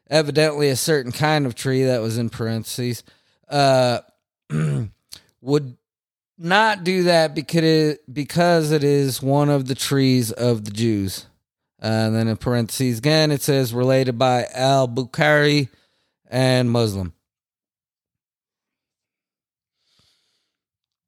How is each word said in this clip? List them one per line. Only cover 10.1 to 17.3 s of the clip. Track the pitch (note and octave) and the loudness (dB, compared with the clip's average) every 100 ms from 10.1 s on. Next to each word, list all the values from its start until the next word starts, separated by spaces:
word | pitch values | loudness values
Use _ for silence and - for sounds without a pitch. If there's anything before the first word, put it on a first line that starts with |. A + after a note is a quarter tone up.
| B2+ A2 | 2 0
of | - A#2+ A2+ | -2 -2 -2
the | G#2+ | -4
Jews." | G#2 A#2 G#2 F#2+ - - _ _ _ _ _ | -4 -2 0 -4 -8 -16 _ _ _ _ _
Uh, | G#2+ | -4
and | A2 A2 A2 | -2 0 0
then | A2+ | -2
in | G#2+ | -2
parentheses | B2+ A#2+ A2+ - C3 A2+ | -2 -2 -2 -4 -4 -2
again, | C#3+ D#3 D#3 | 0 2 2
it | C#3+ | 0
says, | - C#3 B2 | 0 0 0
"Related | A#2+ B2+ C3+ C3 A#2 | 0 2 2 0 0
by | C3 B2 A2 | 0 0 -2
al-Bukhari | B2 C3+ C#3 B2+ A#2+ B2 - D3+ D3+ D3 D3 C3 _ _ _ _ _ _ | -2 0 2 0 -2 -6 0 2 4 4 2 -2 _ _ _ _ _ _
and | B2 C3 B2+ B2 | -2 2 2 2
Muslim." | A#2+ A2+ F#2+ F2+ - _ | 0 0 -2 -8 -12 _